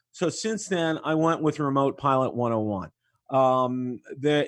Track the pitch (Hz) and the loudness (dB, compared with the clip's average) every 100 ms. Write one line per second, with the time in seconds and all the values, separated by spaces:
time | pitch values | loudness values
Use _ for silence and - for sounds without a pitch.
0 | _ - 175 - 220 220 - 180 165 160 | _ -4 -2 -2 -4 -6 -4 -2 0 -2
1 | 147 156 160 165 151 151 143 139 139 - | -2 0 2 2 0 0 0 2 2 0
2 | 139 131 131 120 120 113 107 98 87 _ | 0 2 2 0 0 0 -2 -4 -8 _
3 | _ _ - 135 131 127 127 127 123 117 | _ _ -2 2 4 4 0 -2 -6 -8
4 | - 131 143 147 | -12 -4 0 2